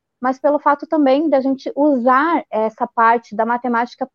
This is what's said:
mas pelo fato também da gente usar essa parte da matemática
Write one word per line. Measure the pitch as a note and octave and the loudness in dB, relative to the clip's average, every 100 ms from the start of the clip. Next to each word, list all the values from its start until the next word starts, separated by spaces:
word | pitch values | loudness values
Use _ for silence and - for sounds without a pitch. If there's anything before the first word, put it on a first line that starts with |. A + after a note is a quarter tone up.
| _ - | _ -6
mas | B3+ C4 | -4 -2
pelo | C#4+ D4 | 0 0
fato | D4 D4 D4 | 0 -2 -2
também | D#4+ C4+ C#4 D#4+ | 0 2 2 2
da | C4+ | 0
gente | C4 C4+ - - | 0 -4 -6 0
usar | D4+ C4 A#3+ B3+ D#4+ D#4+ - | 2 2 2 2 2 -2 -4
essa | G#3+ A3 A3 A#3+ | -4 -4 -4 -6
parte | - A3+ A#3+ - G#3 | 0 2 2 -2 -4
da | A3 | -2
matemática | A#3+ B3 A#3 A#3+ - B3 | -2 -2 -4 -4 -8 -10